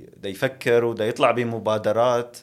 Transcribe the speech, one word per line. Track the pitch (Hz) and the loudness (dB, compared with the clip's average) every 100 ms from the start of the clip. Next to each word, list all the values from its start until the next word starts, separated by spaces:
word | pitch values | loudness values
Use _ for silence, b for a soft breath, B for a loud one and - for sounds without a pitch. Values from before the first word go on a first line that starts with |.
| - - | -20 -14
دي | 98 | -12
يفكر | - 131 131 127 120 | -4 -6 -4 2 2
ودي | 117 107 110 | 2 -2 -2
يطلع | 123 131 | 2 2
بمبادرات، | 117 117 113 107 107 107 110 123 120 123 - | 2 -2 -4 -2 -2 0 2 2 0 -4 -14